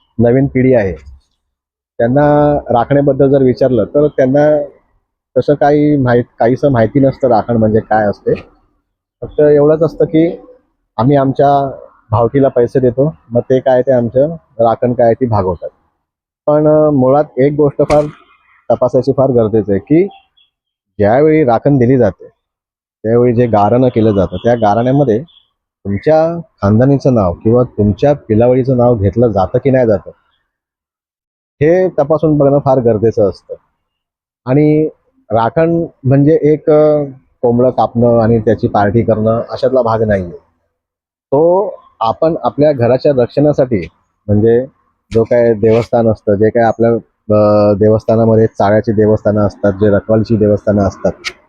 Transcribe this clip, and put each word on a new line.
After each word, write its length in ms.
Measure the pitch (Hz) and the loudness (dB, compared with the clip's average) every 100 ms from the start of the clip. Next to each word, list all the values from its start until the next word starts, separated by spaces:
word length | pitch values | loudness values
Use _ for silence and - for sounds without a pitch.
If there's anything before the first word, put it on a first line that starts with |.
| _ - | _ -2
नवीन 280 | 117 127 135 | 0 0 0
पिढी 280 | 131 127 | 0 0
आहे, 180 | 123 98 85 - - _ _ _ _ _ _ _ - | 0 0 -6 -16 -20 _ _ _ _ _ _ _ -4
त्यांना 580 | 117 135 147 147 147 147 | -2 0 2 2 2 0
राखण्याबद्दल 760 | - 120 117 139 143 135 139 | -2 -2 0 0 0 0 2
जर 120 | 139 | 2
विचारलं, 420 | 131 120 135 123 | 0 0 0 0
तर 220 | 98 147 147 | -2 -2 -2
त्यांना 640 | - 131 143 151 151 143 - _ _ _ _ _ - | 0 0 2 2 0 -4 -12 _ _ _ _ _ -4
तसं 180 | 127 | -2
काही 420 | 147 143 151 147 147 | 0 0 2 2 0
माहित-, 400 | 123 123 123 - | 0 0 -2 -2
काहीसं 340 | 117 127 147 | -2 0 0
माहिती 280 | 127 110 - | 0 0 2
नसतं 280 | 135 - 127 | 0 0 0
राखण 280 | 113 - 117 | 0 0 0
म्हणजे 240 | 110 107 | 0 0
काय 260 | - 107 107 | 0 -2 -2
असते. 280 | 101 - 113 - _ _ _ _ _ _ _ | -4 -6 -6 -8 _ _ _ _ _ _ _
फक्त 180 | 120 - | -10 -2
एवढंच 420 | 151 147 147 156 | 2 2 2 2
असतं 220 | 160 - | -2 -2
की 360 | 151 156 170 - - - _ _ _ - | -2 0 -2 -4 -16 -20 _ _ _ -4
आम्ही 200 | 123 143 | 0 2
आमच्या 640 | 135 127 143 139 139 107 57 _ _ | 0 0 0 0 -2 -8 -18 _ _
भावकीला 380 | 104 117 139 135 | -2 0 0 0
पैसे 320 | 127 120 139 | 0 0 0
देतो, 340 | 127 113 147 160 _ | 0 0 -2 -6 _
मग 100 | 117 | -6
ते 200 | - 131 | -2 -2
काय, 220 | 127 127 | 0 0
ते 100 | 127 | 2
आमचं 400 | 127 117 127 147 165 - - | 0 0 0 -2 -4 -12 -2
राखण 340 | 117 113 123 | -2 0 -2
काय, 220 | 120 117 | 0 0
ती 120 | 113 127 | 0 -2
भागवतात. 420 | 107 95 87 - - _ _ _ _ _ _ - | -2 -2 -6 -10 -18 _ _ _ _ _ _ -2
पण, 200 | 151 151 | 0 2
अ, 240 | 151 151 | 2 2
मुळात 340 | 143 127 139 151 - | 2 2 0 -2 -2
एक 140 | 139 | -2
गोष्ट 260 | 147 147 - | 0 -2 0
फार 260 | - 151 151 - _ _ _ _ - | -2 0 -2 -8 _ _ _ _ -6
तपासायची 420 | 117 123 131 127 | -2 -2 0 -2
फार 180 | 131 131 | 0 0
गरजेचं 420 | 120 107 110 101 | 0 0 0 -2
आहे 60 | 98 | -4
की 280 | - 156 196 - _ _ _ _ _ _ _ - | 0 0 0 -6 _ _ _ _ _ _ _ -4
ज्यावेळी 460 | 101 123 156 156 | 0 2 2 2
राखण 320 | 139 113 - 143 | 2 0 0 0
दिली 220 | 120 131 | 2 2
जाते, 300 | 107 - - _ _ _ _ _ _ _ | 0 -2 -12 _ _ _ _ _ _ _
त्यावेळी 320 | 107 117 123 | -2 0 0
जे 120 | 117 120 | 0 0
गारणं 420 | 107 104 120 127 | 0 0 0 0
केलं 260 | 120 110 | 0 0
जातं, 220 | 98 90 90 | 0 -2 -4
त्या 180 | 117 | -4
गारण्यामध्ये 680 | 120 107 104 123 139 139 107 165 _ _ _ _ _ | -2 0 0 0 0 0 -2 -6 _ _ _ _ _
तुमच्या 560 | 98 101 - 156 160 170 | -10 -6 0 0 0 -4
खानदानीचं 760 | 165 _ 101 107 131 139 139 | -12 _ 0 2 2 0 0
नाव 180 | 123 92 | 0 0
किंवा 300 | 82 110 120 | -2 0 0
तुमच्या 500 | 123 - 104 90 143 | 0 -2 -2 0 -2
पिलावळीचं 640 | 147 - 107 120 127 123 123 | -2 -2 0 2 2 0 0
नाव 180 | 120 | 0
घेतलं 340 | 117 101 104 120 | 0 -2 0 0
जातं 300 | 98 92 - | 0 -2 -2
की 120 | 139 | 0
नाही 160 | 127 120 | 0 0
जातं, 240 | 98 - - _ _ _ _ _ _ _ _ _ _ _ _ _ - | -2 -4 -20 _ _ _ _ _ _ _ _ _ _ _ _ _ -4
हे 280 | 147 180 185 | 0 0 0
तपासून 500 | 170 143 156 160 147 | -2 -2 -2 0 0
बघणं 200 | 139 143 | 2 0
फार 200 | 135 131 | 0 0
गरजेचं 500 | 117 110 110 110 101 | 0 0 0 0 -2
असतं. 260 | - - - _ _ _ _ _ _ _ _ - | -4 -12 -18 _ _ _ _ _ _ _ _ -4
आणि 420 | 135 151 151 156 - _ _ - | 0 2 0 -2 -8 _ _ -6
राखण 540 | 113 113 165 165 170 165 - | -2 -2 0 -2 -2 -6 -6
म्हणजे 340 | 127 139 143 160 | -2 2 4 4
एक, 280 | 147 151 156 | 2 0 0
अ, 340 | 151 151 151 143 131 _ _ | 2 2 0 -4 -12 _ _
कोंबडं 280 | 123 120 127 | -2 0 0
कापणं 520 | 123 113 117 120 117 | 0 -2 0 0 2
आणि 160 | 110 117 | 2 0
त्याची 300 | 107 107 117 | 0 -2 -2
पार्टी 340 | 110 104 110 | -2 0 0
करणं 400 | 107 107 107 113 - | 0 0 -2 -2 -6
अशातला 320 | 113 127 131 | -6 -2 0
भाग 200 | 120 110 | 0 -2
नाहीये. 340 | 110 101 90 78 _ _ _ _ _ _ _ _ _ | -2 -2 -4 -14 _ _ _ _ _ _ _ _ _
तो 420 | 139 165 180 208 - _ - | 0 0 0 -2 -8 _ -6
आपण 340 | 113 110 160 165 | -6 -2 -4 -2
आपल्या 300 | 120 123 147 | -4 0 0
घराच्या 400 | 143 117 127 - 127 | 0 0 0 0 0
रक्षणासाठी, 720 | 120 - 147 143 131 110 80 - _ _ - | -2 0 0 0 -2 -4 -6 -14 _ _ -4
म्हणजे 400 | 104 113 117 131 _ _ _ _ | 0 2 2 -2 _ _ _ _
जो 100 | 113 | -4
काय 300 | 113 120 117 | 0 2 2
देवस्थान 540 | 110 113 113 113 120 113 | 2 2 0 0 -2 0
असतं, 260 | 107 - | -2 -2
जे 160 | 98 107 | -2 0
काय 120 | 117 | 0
आपल्या, 280 | 117 - 117 117 - _ - 104 | -2 0 -2 -2 -6 _ -4 0
अ, 360 | 104 104 104 | 2 2 2
देवस्थानामध्ये 720 | 101 107 107 - 113 113 110 110 | 2 2 0 0 0 2 0 0
चाळ्याची 460 | - 101 107 107 | -2 0 0 0
देवस्थानं 480 | 104 107 107 107 104 | 0 0 0 -2 -2
असतात, 320 | 101 - 101 | -2 -2 -4
जे 180 | 95 107 | -2 0
रखवालची 460 | 98 - 110 104 113 | 0 0 -2 0 0
देवस्थानं 460 | 104 104 - 101 | 0 0 0 -2
असतात, 300 | 98 - 95 - - - | -2 -4 -6 -6 -12 -18